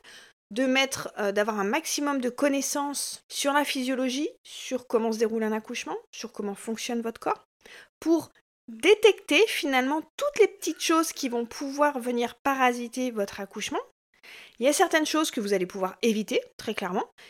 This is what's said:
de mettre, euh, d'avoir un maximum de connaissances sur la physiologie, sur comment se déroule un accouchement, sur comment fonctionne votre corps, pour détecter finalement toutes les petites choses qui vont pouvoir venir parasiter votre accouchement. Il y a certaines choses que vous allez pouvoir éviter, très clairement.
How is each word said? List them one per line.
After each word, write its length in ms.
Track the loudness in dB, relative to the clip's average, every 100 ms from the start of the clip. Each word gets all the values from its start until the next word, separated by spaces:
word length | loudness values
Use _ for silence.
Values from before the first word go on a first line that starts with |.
| -18 -20 -20 _ _
de 140 | -2 2
mettre, 480 | 2 0 -2 -8 -4
euh, 120 | -2
d'avoir 280 | 0 0 0
un 60 | 0
maximum 540 | 0 -2 -2 -2 -2
de 100 | -2
connaissances 920 | 0 2 2 -2 -4 -4 -6 -8 -10 _
sur 220 | -4 2
la 100 | 2
physiologie, 640 | 0 -2 -2 0 -2 -2 -6 -8
sur 440 | -18 -16 -8 -8 -2
comment 240 | 0 0
se 80 | 0
déroule 240 | -2 0
un 80 | -2
accouchement, 460 | -2 -6 -10 -8 -10 -10
sur 200 | -14 -12
comment 220 | -8 -8 -8
fonctionne 460 | -8 -8 -4 -4
votre 180 | -4 -6
corps, 260 | -4 -4 _ _ -20 -20 -20 _
pour 320 | 2 2 0 _ _ _ -20
détecter 760 | 0 4 8 6 4 2 4 4
finalement 540 | 2 0 2 2 -2 -4 -4
toutes 240 | -4 4
les 80 | 4
petites 340 | 4 -6 -4
choses 300 | 2 2 2
qui 180 | -4 -4
vont 160 | -4 -4
pouvoir 540 | -8 -8 2 2 2
venir 360 | -2 -2 -2 -2
parasiter 680 | -2 2 2 2 -4 -4 -2
votre 300 | -2 -4 -4
accouchement. 400 | -10 -8 -4 -6 -6 _ _ _ -20 -20 -20 _
Il 80 | 2
y 40 |
a 40 |
certaines 320 | 6 4 4 2
choses 240 | 2 0
que 120 | -2
vous 120 | 0
allez 120 | 0 0
pouvoir 320 | -2 -6 0
éviter, 400 | 0 2 0 -2 -4 -8
très 160 | -8
clairement. 320 | -6 -4 -4 -4 _